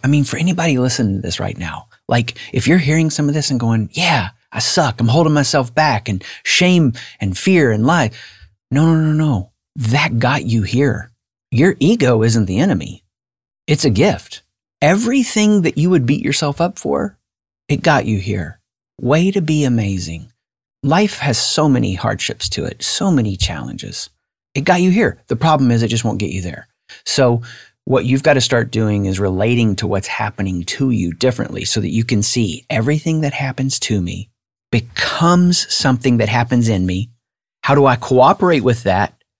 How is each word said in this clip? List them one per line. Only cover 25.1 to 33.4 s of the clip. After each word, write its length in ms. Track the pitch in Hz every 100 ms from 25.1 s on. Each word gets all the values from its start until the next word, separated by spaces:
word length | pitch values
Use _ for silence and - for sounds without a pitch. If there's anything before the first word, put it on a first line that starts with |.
| - _
The 80 | 117
problem 340 | 160 156 127
is 120 | 117
it 60 | 113
just 160 | 113
won't 160 | 113 98
get 100 | 98
you 100 | 95
there. 280 | 87 71 - _ _ -
So 380 | - - 127 120 120 - - _
what 200 | - 131
you've 180 | 127 135
gotta 180 | 156 135
start 300 | - 123 113
doing 360 | 113 107 104 98
is 140 | 95
relating 560 | 98 92 110 120 110 95
to 100 | 107
what's 220 | 101 -
happening 560 | - 104 - 98 90
to 260 | 85 - 135
you 220 | 113 87
differently 520 | 85 127 117 - -
so 160 | - 113
that 100 | 87
you 140 | 113
can 180 | 117 110
see 440 | 101 123 107 117 -
everything 520 | - 113 151 165 160
that 100 | 147
happens 440 | -